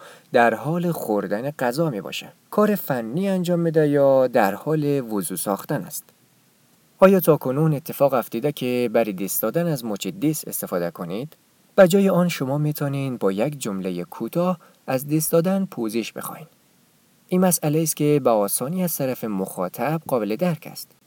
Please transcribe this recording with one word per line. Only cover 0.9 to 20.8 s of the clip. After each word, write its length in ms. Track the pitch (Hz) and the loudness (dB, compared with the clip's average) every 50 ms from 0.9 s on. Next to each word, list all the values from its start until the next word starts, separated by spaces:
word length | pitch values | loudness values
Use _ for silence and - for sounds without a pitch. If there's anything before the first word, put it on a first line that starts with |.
| 160 | -4
خوردن 580 | - - - 107 101 95 92 101 104 123 143 | -4 -2 -2 -2 -2 0 -2 -4 -4 -4 -6
غذا 400 | 147 - 135 120 120 143 170 165 | -4 -2 -2 -2 0 0 0 -2
می‌باشه. 420 | 127 98 85 73 - - - - - _ _ _ | -2 -4 -6 -8 -10 -12 -12 -14 -18 _ _ _
کار 240 | - - 208 214 208 | 0 2 2 2 2
فنی 540 | 190 - - 139 123 117 110 120 170 196 202 | 0 -2 -4 -4 -4 -4 -4 -4 -2 -2 0
انجام 320 | 190 185 180 170 180 170 | -2 -2 0 0 0 0
می‌ده 280 | 170 165 156 160 156 147 | 0 2 2 4 4 4
یا 380 | 143 143 139 139 135 135 131 | 4 4 6 6 6 6 4
در 280 | 127 123 127 107 98 101 | 4 4 4 4 2 2
حال 300 | 101 - - 156 156 147 | -2 -4 -2 -2 0 0
وضو 520 | 143 143 139 127 113 107 101 92 - 92 | 0 0 -2 -2 -2 -2 -4 -4 -4 -6
ساختن 480 | 87 - 104 98 95 - - 156 131 90 | -4 -2 -2 -2 -2 -2 -4 -4 -4 -6
است. 200 | 85 - - - _ _ _ _ _ _ _ _ _ _ _ _ _ _ _ _ _ _ _ | -8 -12 -14 -14 _ _ _ _ _ _ _ _ _ _ _ _ _ _ _ _ _ _ _
آیا 220 | - 190 196 190 | 6 6 6 6
تا 160 | 165 - 151 | 4 4 2
کنون 380 | 143 - 131 127 139 160 160 151 | 2 0 -2 0 2 2 2 0
اتفاق 380 | 131 - - 120 - 139 139 131 | 0 -4 -8 -2 0 2 2 2
افتیده 400 | 123 107 - - 117 117 147 147 | 0 -2 -2 -4 -4 -4 -4 -4
که 380 | - 131 127 123 123 123 117 107 | -2 -2 -2 0 0 0 2 2
برای 200 | 117 117 104 101 | 2 2 0 -2
دست 300 | 92 98 92 - - - | -4 -6 -6 -4 -4 -4
دادن 240 | 110 110 - 175 | -2 -2 -2 -2
از 180 | 170 156 135 117 | -2 -2 -4 -4
مچ 220 | 117 104 95 - | -6 -8 -6 -6
دست 420 | 98 82 98 117 151 156 - - - | -8 -6 -2 -2 -2 -2 -2 -6 -10
استفاده 420 | 104 - - 90 - 90 87 85 | -10 -10 -8 -6 -4 -4 -4 -4
کنید؟ 460 | 85 - 95 82 87 107 131 156 - _ _ _ _ _ _ _ _ | -6 -8 -10 -8 -8 -8 -10 -10 -14 _ _ _ _ _ _ _ _
به 140 | - 196 175 | 6 8 8
جای 200 | 170 196 196 196 | 8 4 4 4
آن 200 | 180 170 180 175 | 2 2 2 0
شما 300 | 160 - 143 127 135 147 | 0 -2 -2 -2 0 0
می‌تونین 580 | 151 151 147 - 151 139 139 139 139 139 127 | 0 -2 -2 -2 -4 -4 -4 -4 -4 -4 -4
با 160 | 110 - 98 95 | -2 -2 0 0
یک 260 | 98 110 147 151 139 | 0 0 -2 -2 -4
جملهٔ 460 | 123 120 98 95 92 95 90 87 87 | -6 -6 -6 -4 -4 -4 -4 -6 -8
کوتاه 540 | - - - 120 113 - 170 175 180 185 180 _ _ _ _ _ | -10 -10 -8 -8 -6 -2 -2 0 0 -2 -4 _ _ _ _ _
از 220 | - 135 131 143 147 | -4 -4 -4 -2 -2
دست 240 | 147 156 160 - - | -2 -2 0 2 2
دادن 320 | 170 165 185 190 196 190 | 2 2 2 0 0 -2
پوزش 480 | - - - 117 110 104 117 107 - - | -4 -4 -6 -6 -4 -2 -4 -4 -4 -8
بخواین. 340 | - - - - - 160 - _ _ _ _ _ _ _ _ _ _ _ _ _ _ _ _ | -10 -12 -12 -12 -14 -18 -20 _ _ _ _ _ _ _ _ _ _ _ _ _ _ _ _
این 120 | 180 180 | 2 2
مسئله 420 | 185 185 175 - - 156 147 156 165 | 4 4 2 2 0 0 0 0 0
است 140 | 156 - | 0 -2
که 240 | - 151 147 147 147 131 | 0 2 2 2 4 4
به 60 | 123 | 4
آسانی 540 | 117 107 101 101 - - 123 135 175 185 185 | 4 4 2 2 -2 -4 -4 -4 -2 -2 -2
از 120 | 170 - | -2 -2
طرف 280 | - 143 131 123 - - | -2 -4 -4 -4 -4 -6
مخاطب 760 | 113 104 95 95 92 - - 92 90 - - 117 135 156 165 156 | -4 -4 -4 -4 -4 -4 -4 -6 -6 -4 -4 -4 -2 -2 -4 -4
قابل 300 | - 139 120 107 98 107 | -4 -2 -2 -2 -2 -2
درک 320 | 110 180 180 165 - - - | -2 -2 -2 -2 -4 -8 -14
است 180 | - - | -16 -16